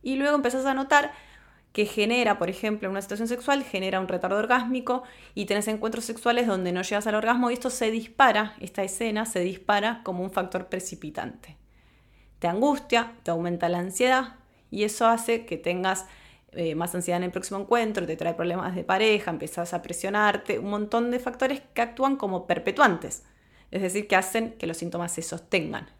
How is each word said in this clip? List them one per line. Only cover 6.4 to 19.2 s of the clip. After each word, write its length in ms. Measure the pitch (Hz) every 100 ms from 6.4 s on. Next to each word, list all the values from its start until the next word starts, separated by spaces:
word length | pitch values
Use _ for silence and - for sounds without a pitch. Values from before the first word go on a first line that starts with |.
| 233
donde 260 | 190 180
no 120 | 180
llegas 240 | 185 208 214
al 80 | 214
orgasmo 340 | 220 247 247
y 60 | 247
esto 160 | 254
se 180 | 254 226
dispara, 640 | 226 226 - 262 208 214 -
esta 240 | 180 -
escena 420 | 190 - 233 214 226
se 140 | 185
dispara 600 | 180 185 - 202 214 226
como 180 | - 180
un 80 | 185
factor 380 | 190 185 185 185
precipitante. 920 | 185 185 - 151 - - - - - _ _ _ _ _ _ - -
Te 100 | 175
angustia, 680 | 185 277 277 - 233 233 -
te 80 | -
aumenta 380 | 165 175 175 170
la 100 | 175
ansiedad 560 | 180 185 247 262 240 - _ _ _
y 140 | 196
eso 240 | 208 214 226
hace 400 | 226 226 233 233
que 100 | 160
tengas, 480 | - 180 185 190 - - - - _
eh, 240 | - 165 156
más 180 | 170
ansiedad 240 | 180 175 175
en 60 |
el 80 | 180
próximo 280 | 185 185 196
encuentro, 460 | 196 233 220 208 165
te 120 | 165
trae 180 | 170 170
problemas 400 | 170 175 185 180
de 80 |
pareja, 480 | - 190 220 208